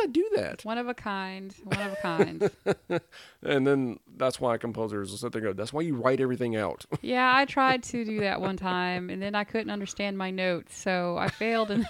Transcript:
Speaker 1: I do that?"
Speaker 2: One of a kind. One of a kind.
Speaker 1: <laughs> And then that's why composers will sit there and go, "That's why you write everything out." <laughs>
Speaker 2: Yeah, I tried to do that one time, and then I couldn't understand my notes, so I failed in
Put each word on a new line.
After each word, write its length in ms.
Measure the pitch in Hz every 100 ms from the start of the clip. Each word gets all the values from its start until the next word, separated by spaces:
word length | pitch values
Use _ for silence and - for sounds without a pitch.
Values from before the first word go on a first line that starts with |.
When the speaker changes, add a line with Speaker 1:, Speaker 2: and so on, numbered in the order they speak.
Speaker 1:
I 40 | 381
do 220 | 294 427
that?" 300 | 392 87 -
Speaker 2:
One 120 | 208 233
of 100 | 247
a 60 |
kind. 600 | 240 214 196 190 190 190 -
One 180 | 202 196
of 120 | 202
a 40 | 196
kind. 540 | 185 165 170 165 196 -
Speaker 1:
<laughs> 360 | 196 - - 175 - - - -
And 220 | - 139 139
then 320 | 139 127 - _ -
that's 240 | 131 -
why 160 | 127 113
composers 520 | 120 110 110 104 95
will 80 | 104
sit 120 | 120
there 80 | 113 107
and 40 |
go, 20 |
"That's 200 | 98 110
why 100 | 147
you 120 | 170
write 260 | 123 127 135
everything 360 | 131 120 120 110
out." 280 | 92 - -
<laughs> 100 | 156
Speaker 2:
Yeah, 300 | - 254 254
I 120 | 262
tried 400 | 277 277 262 254
to 200 | - 240
do 140 | 214 214
that 200 | 196 -
one 160 | 190 185
time, 520 | 185 180 180 180 180
and 120 | 190
then 140 | 202 208
I 80 |
couldn't 260 | 208 226 214
understand 480 | 208 196 - 202 196
my 120 | 185
notes, 440 | 185 185 170 - -
so 400 | 196 180 175 170
I 100 | 190
failed 420 | - 226 226 214
in 160 | 220